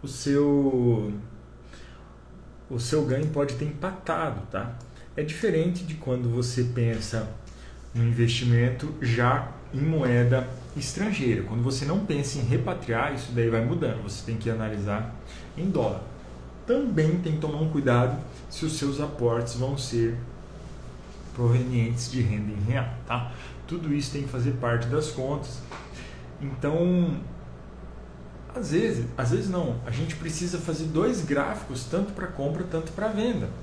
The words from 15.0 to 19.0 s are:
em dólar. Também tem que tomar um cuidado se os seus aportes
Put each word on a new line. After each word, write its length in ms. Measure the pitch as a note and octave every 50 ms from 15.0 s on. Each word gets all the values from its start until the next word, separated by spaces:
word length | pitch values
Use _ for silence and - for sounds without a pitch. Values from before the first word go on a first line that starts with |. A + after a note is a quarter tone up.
| A2+ A#2+ - - - - - - - - -
em 140 | D3 F3 G3
dólar. 320 | E3+ C#3+ A2+ G2+ F2+ - - - - - - - - - - - - - -
Também 540 | - A#3+ D4 D4 A#3+ F#3 D#3 D#3 D#3+ F3 F3+
tem 140 | F3 E3 D#3
que 60 | D3+
tomar 220 | D#3 D3+ D3+ D3
um 80 | D#3+ D#3+
cuidado 500 | D#3 D3 C3+ B2 A#2+ A#2+ B2 B2 A#2+ - - - - - - -
se 160 | - - D#3+
os 80 | D#3 D#3 -
seus 200 | D3 C#3 C#3
aportes 540 | C#3+